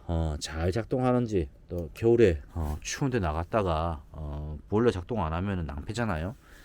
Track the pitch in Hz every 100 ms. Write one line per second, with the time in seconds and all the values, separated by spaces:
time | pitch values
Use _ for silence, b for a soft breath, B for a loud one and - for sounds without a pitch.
0 | - 82 80 73 - 78 87 113 107 131
1 | 127 123 120 101 73 - - 87 80 -
2 | 113 117 107 76 - 85 76 76 - -
3 | 143 123 85 78 85 110 92 80 85 76
4 | - - 76 73 76 73 - 104 120 95
5 | 85 113 80 80 101 92 76 73 73 110
6 | 117 80 90 123 b b